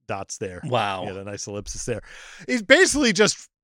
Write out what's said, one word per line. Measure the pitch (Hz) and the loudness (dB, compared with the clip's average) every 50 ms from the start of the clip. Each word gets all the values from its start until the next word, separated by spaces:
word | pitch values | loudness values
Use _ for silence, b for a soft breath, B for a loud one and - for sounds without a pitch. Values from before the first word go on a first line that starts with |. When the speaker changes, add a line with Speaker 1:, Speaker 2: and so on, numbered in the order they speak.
| _ | _
Speaker 1:
dots | - 107 98 95 - - - | -8 -8 -8 -6 -10 -10 -8
there. | 107 92 90 - - | -8 -10 -8 -10 -4
Speaker 2:
Wow. | 131 123 113 104 101 98 95 | -2 0 0 0 0 -2 -4
Speaker 1:
He | 90 95 | -6 -6
had | 92 98 | -8 -8
a | 98 | -8
nice | 104 101 98 - | -10 -10 -10 -10
ellipsis | 107 101 104 - - - - - | -8 -8 -8 -8 -10 -10 -8 -6
there. | 127 - 107 B B B B B B B B B | -6 -6 -6 B B B B B B B B B
He's | - 254 233 | -4 -2 -2
basically | 190 - 269 349 381 247 - 294 285 233 | 4 6 6 6 8 4 4 4 4 4
just | 180 196 214 175 - - - - _ _ | 4 4 4 2 2 -2 -10 -20 _ _